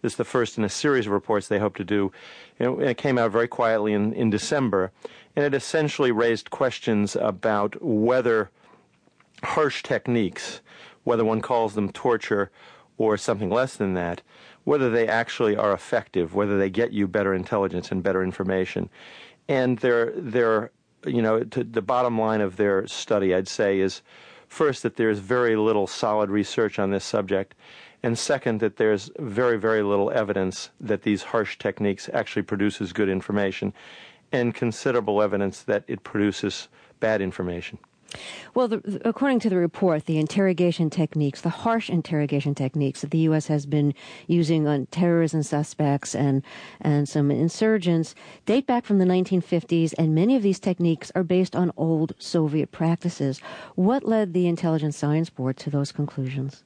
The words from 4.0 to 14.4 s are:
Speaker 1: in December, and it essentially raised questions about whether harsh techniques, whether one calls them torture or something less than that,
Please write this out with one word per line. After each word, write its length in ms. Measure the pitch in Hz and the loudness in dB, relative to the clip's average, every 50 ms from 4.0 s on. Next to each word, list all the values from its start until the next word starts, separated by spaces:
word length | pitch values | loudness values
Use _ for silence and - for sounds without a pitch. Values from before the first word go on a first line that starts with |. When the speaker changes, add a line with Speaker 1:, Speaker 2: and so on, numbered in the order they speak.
| 101 107 113 | 0 0 0
Speaker 1:
in 160 | - 117 113 | 0 0 2
December, 640 | 101 104 - - 156 147 135 117 98 95 92 95 _ _ _ - - - - _ _ | 2 0 0 0 0 0 0 0 0 0 0 -2 _ _ _ -20 -20 -20 -20 _ _
and 100 | - 147 | 0 0
it 80 | 143 139 | 0 0
essentially 580 | 135 - - - 160 156 147 - - 143 127 | -2 -4 -2 -2 0 0 0 0 0 2 2
raised 380 | 117 107 117 117 117 107 - - | 2 2 2 2 2 0 -4 -10
questions 640 | - - 139 127 - - - - 113 104 104 98 - | -4 -2 0 -2 -2 -2 -2 0 2 2 2 0 0
about 680 | - - 110 98 92 - 113 107 104 101 107 - - | 0 0 -2 -2 -2 -2 0 0 0 0 -2 -4 -6
whether 720 | - 160 113 107 107 117 127 127 120 120 117 110 104 - _ _ _ - - _ _ _ _ _ _ _ _ _ _ _ _ - | -4 -2 0 2 2 4 2 4 4 4 2 2 0 -2 _ _ _ -20 -20 _ _ _ _ _ _ _ _ _ _ _ _ -10
harsh 400 | - - - - 156 143 - - | -6 -2 0 2 2 0 0 -4
techniques, 760 | - - 135 107 - - 120 117 107 90 - - - - - - _ - - - - - - _ _ | -4 -2 -2 -2 0 0 0 2 2 0 -2 -8 -12 -12 -14 -14 _ -20 -20 -20 -20 -20 -20 _ _
whether 180 | - 120 113 113 | 0 2 2 2
one 160 | 110 110 110 | 2 2 0
calls 340 | 107 - 127 117 113 107 101 | 0 0 0 0 0 0 0
them 160 | 107 101 95 | -2 -4 -4
torture 600 | - - - 131 120 110 - - 113 101 101 95 _ - - - - - - _ _ - | -4 -2 0 2 2 2 0 0 0 0 0 -2 _ -20 -20 -20 -20 -20 -20 _ _ 0
or 180 | 113 110 107 | 2 2 2
something 340 | 98 - - 117 104 107 92 | 2 0 -2 -2 0 0 0
less 280 | 101 120 131 131 - - | 2 2 0 0 -2 -2
than 160 | 107 98 92 | -2 -2 0
that, 280 | 92 87 85 85 - _ _ - - | -2 -2 -2 -4 -6 _ _ -20 -20